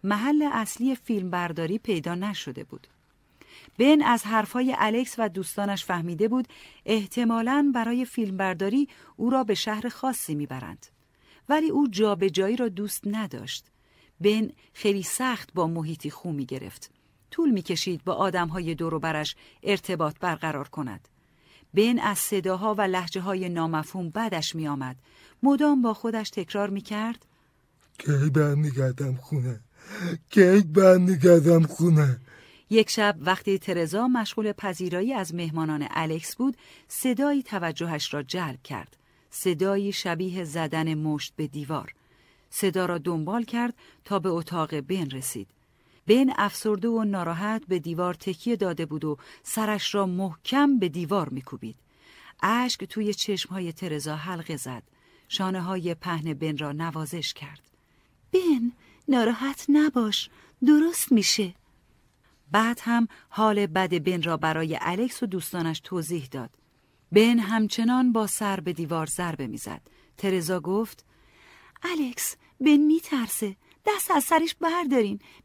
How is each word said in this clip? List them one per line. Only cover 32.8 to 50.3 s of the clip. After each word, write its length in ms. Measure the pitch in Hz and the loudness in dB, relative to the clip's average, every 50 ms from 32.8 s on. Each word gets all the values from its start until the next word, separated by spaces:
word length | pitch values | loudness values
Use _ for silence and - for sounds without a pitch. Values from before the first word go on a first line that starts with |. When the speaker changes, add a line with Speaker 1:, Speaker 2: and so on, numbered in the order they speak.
| 220 - | 4 4
Speaker 1:
شب 260 | - 220 214 208 196 160 | 0 0 2 0 0 0
وقتی 380 | 139 180 185 - - 208 196 190 | 0 -2 -2 0 0 -2 -2 -2
ترزا 500 | - - 180 170 165 156 165 208 240 254 | -2 -2 -2 -2 -2 0 0 0 0 2
مشغول 440 | 254 240 214 - - - 214 214 | 0 0 0 -2 -4 -4 -2 -2
پذیرایی 600 | 202 - - 196 175 165 185 180 175 180 196 247 269 | -4 -4 -6 -6 -6 -4 -4 -4 -2 -2 -2 -2 -2
از 200 | 226 185 160 165 | -4 -4 -4 -6
مهمانان 520 | 175 170 160 156 160 160 156 151 147 147 - | -6 -4 -4 -2 -2 -2 -2 -2 -4 -4 -4
الکس 460 | - - 160 160 160 165 160 - - | -4 -4 -2 -2 -4 -6 -6 -10 -6
بود، 200 | - 247 277 247 _ - - - - _ _ | -2 -2 -2 -2 _ -14 -20 -20 -20 _ _
صدایی 540 | - - - 262 247 202 277 294 285 277 | -10 -4 0 0 0 2 2 2 2 0
توجهش 720 | 254 - 214 190 170 165 151 - 170 170 160 151 - - - | -2 -4 -6 -4 -4 -4 -4 -4 -4 -4 -4 -4 -6 -4 -6
را 80 | 147 | -6
جلب 400 | 139 131 - 185 175 151 123 131 | -6 -4 -6 -6 -4 -6 -8 -10
کرد. 340 | _ - 143 104 80 _ _ _ _ _ _ _ _ _ | _ -10 -10 -10 -10 _ _ _ _ _ _ _ _ _
صدایی 640 | - - - 190 175 147 185 196 196 196 202 202 | -12 -2 0 0 0 2 0 0 2 0 0 -2
شبیه 520 | 196 - - 185 170 160 185 185 175 185 175 | -4 -4 -4 -4 -4 -2 -4 -4 -4 -6 -8
زدن 500 | 156 143 170 160 156 160 160 160 165 160 | -6 -4 -4 -4 -2 -2 -2 0 0 -2
مشت 380 | 156 156 156 151 147 - - _ | -2 0 -2 -2 -2 -6 -10 _
به 100 | - 156 | -6 -8
دیوار. 480 | 139 135 151 147 135 160 147 151 - - _ _ _ _ _ _ _ _ _ _ _ | -6 -6 -8 -6 -4 -6 -6 -6 -10 -18 _ _ _ _ _ _ _ _ _ _ _
صدا 360 | - - - 190 170 190 185 | -6 -2 -2 0 0 0 0
را 120 | 175 175 170 | 0 -2 -2
دنبال 440 | 143 180 175 160 156 170 202 240 | -2 -2 -2 -2 -2 -2 -2 -4
کرد 320 | 233 - - 233 240 240 - _ - - _ _ _ | -4 -2 -2 -2 -2 -2 -4 _ -20 -20 _ _ _
تا 140 | - 202 196 | -4 -4 -2
به 100 | 170 190 | 0 0
اتاق 520 | 170 170 160 - 175 170 156 151 160 151 | -2 -2 -4 -4 -2 -2 -2 -2 -4 -6
بن 300 | 139 139 185 190 165 139 | -4 -4 -4 -2 -2 -4
رسید. 380 | 135 131 127 - - 120 95 _ _ _ _ _ _ _ _ _ _ _ _ | -6 -8 -8 -8 -8 -8 -12 _ _ _ _ _ _ _ _ _ _ _ _
بن 200 | - 214 254 269 262 - | 4 6 6 6 4 2
افسرده 520 | - 202 202 - - - 220 208 196 185 233 | 2 0 0 -2 -2 -2 -2 0 0 0 0
و 160 | 226 226 220 | 0 0 0
ناراحت 580 | 208 196 190 175 165 170 165 196 208 220 220 214 180 | 0 -2 -2 -2 -2 -2 -2 -2 -4 -4 -4 -2 -2
به 100 | 185 175 | -2 -2
دیوار 360 | 147 170 170 160 180 180 180 | -2 -4 -4 -2 -2 -2 -4
تکیه 420 | - - 190 185 - - 240 233 | -4 -6 -8 -8 -4 -2 -2 0
داده 300 | - 202 185 170 147 165 | 0 0 -2 -2 -4 -6
بود 180 | 147 151 151 - | -6 -6 -6 -4
و 140 | 151 147 - - - - - | -4 -6 -6 -10 -20 -20 -18
سرش 520 | _ - - 226 220 214 214 196 - - - | _ -8 -4 -2 -2 0 -2 -2 -2 -2 0
را 120 | 202 196 | 0 0
محکم 720 | 185 180 180 196 185 | 0 0 -2 -4 -4